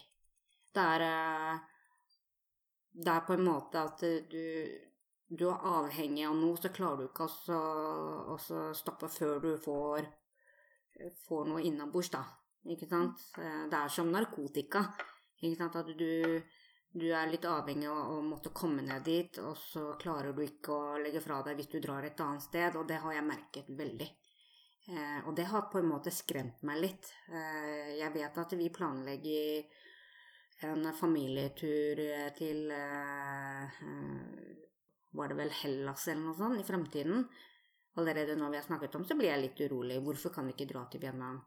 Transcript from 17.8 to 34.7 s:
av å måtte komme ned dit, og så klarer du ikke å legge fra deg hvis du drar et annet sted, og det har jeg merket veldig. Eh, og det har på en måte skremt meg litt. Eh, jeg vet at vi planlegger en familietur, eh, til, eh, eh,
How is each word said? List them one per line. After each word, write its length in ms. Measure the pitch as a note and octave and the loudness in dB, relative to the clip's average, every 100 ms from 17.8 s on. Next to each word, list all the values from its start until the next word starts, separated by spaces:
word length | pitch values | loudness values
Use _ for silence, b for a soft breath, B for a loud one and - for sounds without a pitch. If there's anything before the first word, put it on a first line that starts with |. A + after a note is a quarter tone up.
| D3 | 0
av 220 | D3+ A#2+ D#3 | 0 0 -2
å 60 | |
måtte 260 | D3+ D3+ D#3 - | -2 -4 -6 -2
komme 260 | E3+ C#3+ | 0 2
ned 220 | C3+ C3 D#3 | 0 -2 2
dit, 320 | E3 F3+ - | 2 2 -6
og 120 | A#2+ D3+ | -8 -8
så 320 | - D#3+ D3+ D3 | -8 -6 -6 -4
klarer 320 | F3 D3 C#3 | -4 -2 -2
du 80 | C#3 D3 | 0 -2
ikke 260 | - - | -4 -2
å 240 | D3 D3 D3 | -2 0 -2
legge 180 | D3+ D#3 | -2 -2
fra 200 | D#3 C#3 C#3+ | -2 -4 -2
deg 140 | D3 | -4
hvis 100 | C#3 | -4
du 80 | D#3+ | -4
drar 220 | D3 C#3 D3 | -2 -2 -4
et 120 | D3 | -2
annet 180 | D3 C#3+ | -2 -2
sted, 340 | - E3+ F3 D#3+ | -2 2 2 2
og 120 | D#3+ | -2
det 100 | D#3+ | -2
har 100 | D#3+ | -2
jeg 140 | D3+ D3+ | 0 0
merket 400 | B2+ - C#3 C#3 C3+ | -2 -6 -12 -10 -6
veldig. 300 | C#3+ - D3+ - b b b b b b - | -6 -6 -8 -10 b b b b b b -8
Eh, 300 | E3+ D3 D3 D#3+ | -6 -4 -4 -2
og 60 | D3+ | -2
det 80 | F3+ | 0
har 180 | G#3 G3+ | 0 0
på 100 | F#3+ | 2
en 80 | E3+ | 4
måte 200 | C#3+ E3+ | 2 -2
skremt 500 | - - C#3 B2+ - | -4 -2 -2 -4 -4
meg 160 | D3 D3+ | -2 0
litt. 320 | F#3 F#3+ - - - | 0 -2 -14 -18 -10
Eh, 720 | E3 D#3 D#3 D3+ D3+ D3 D3 | -6 -4 -4 -4 -6 -6 -4
jeg 140 | D#3 D#3 | -2 -2
vet 240 | D3 E3+ | -2 -4
at 160 | E3 F3+ | -2 0
vi 140 | E3+ | 0
planlegger 1120 | E3+ E3 C3 C3 C#3 D#3 D3+ D3+ D3+ D3+ B B B B B B B B - | 0 -2 -2 -4 -4 0 2 2 0 -4 B B B B B B B B -8
en 240 | D#3 D3+ D#3+ - | -4 -2 -2 2
familietur, 1040 | E3+ D#3 C3 C3+ C#3 - D#3 D3 D3 D3 | 4 4 2 0 0 -2 0 2 2 2
eh, 300 | D3+ D3 D3 | 0 -2 -4
til, 300 | - D#3+ D#3 D3+ | -2 -2 -2 -2
eh, 1120 | D3 C#3+ C#3+ C#3+ C#3+ C#3 C#3 C#3 C3+ C#3 - | -4 -4 -4 -4 -4 -4 -4 -4 -6 -8 -8
eh, 640 | D3+ C#3+ C#3+ C#3 A#2+ - - - D#3+ | -10 -6 -6 -6 -8 -12 -14 -18 -20